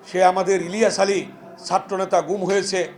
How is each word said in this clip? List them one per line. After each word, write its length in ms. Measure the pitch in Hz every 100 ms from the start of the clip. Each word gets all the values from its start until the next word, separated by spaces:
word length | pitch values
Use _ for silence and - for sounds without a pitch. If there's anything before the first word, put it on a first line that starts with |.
| -
সে 100 | 180
আমাদের 340 | 185 185 185 190 170
ইলিয়াস 300 | 208 214 -
আলী 180 | 196 196 - - - - -
ছাত্রনেতা 520 | 185 - 190 185 185
গুম 200 | 156 202 180
হয়েছে 320 | 196 196 185 165